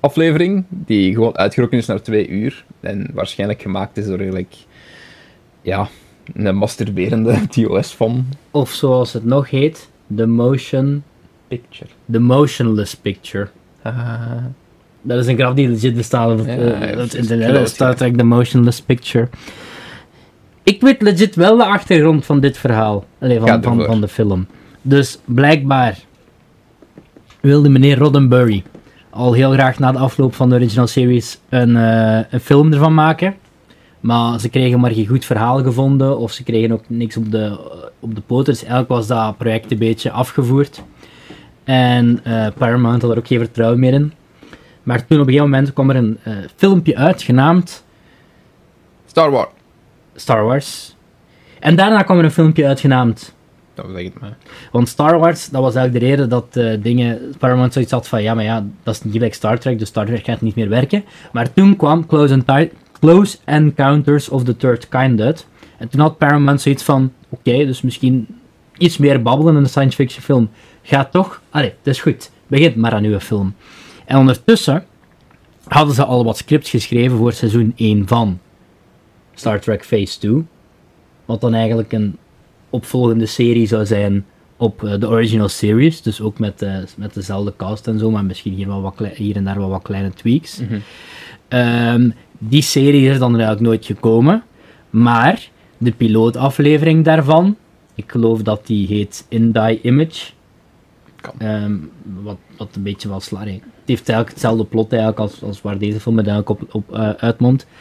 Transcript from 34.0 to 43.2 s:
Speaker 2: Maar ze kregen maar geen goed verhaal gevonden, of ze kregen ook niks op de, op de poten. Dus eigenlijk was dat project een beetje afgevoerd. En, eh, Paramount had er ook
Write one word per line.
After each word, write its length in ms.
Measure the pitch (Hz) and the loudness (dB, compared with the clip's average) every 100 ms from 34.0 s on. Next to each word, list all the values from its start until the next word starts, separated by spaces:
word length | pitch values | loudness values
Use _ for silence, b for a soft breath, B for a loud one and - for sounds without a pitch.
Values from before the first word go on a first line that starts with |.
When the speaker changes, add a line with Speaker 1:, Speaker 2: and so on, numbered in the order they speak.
Speaker 2:
Maar 400 | 117 117 117 117 | -2 0 0 -4
ze 80 | 113 | -4
kregen 320 | - 127 123 | -2 0 2
maar 100 | 123 | 0
geen 140 | 113 104 | 0 -2
goed 180 | 131 | -2
verhaal 380 | - 113 113 131 | -2 -2 0 0
gevonden, 560 | 131 120 135 139 135 139 | -2 0 0 2 0 -2
of 140 | 113 | -4
ze 100 | - | -8
kregen 300 | 127 117 113 | -4 -2 0
ook 100 | 113 - | -2 -6
niks 300 | 117 117 113 | -6 -6 -6
op 140 | 110 | -4
de, 280 | 110 107 101 - 82 - _ | -4 -4 -8 -16 -18 -20 _
op 140 | 117 | -12
de 60 | 104 | -12
poten. 320 | - 120 135 | -4 -2 0
Dus 80 | 131 | -2
eigenlijk 300 | - 123 123 | -2 -4 -2
was 160 | 123 110 | -4 -2
dat 300 | 120 110 104 | -2 -4 -4
project 360 | 117 110 110 | -4 -4 -4
een 60 | 113 | -2
beetje 320 | 113 113 127 | -2 -2 -4
afgevoerd. 720 | 120 127 - 123 135 143 - - B B B B B B _ | -4 -4 -2 0 0 -2 -6 -20 B B B B B B _
En, 560 | - 131 127 123 120 120 | -2 2 2 4 2 0
eh, 220 | - 113 107 104 | -2 -4 -4 -2
Paramount 440 | 123 123 117 120 | -2 0 2 0
had 80 | 120 | 0
er 80 | |
ook 80 | 113 | -2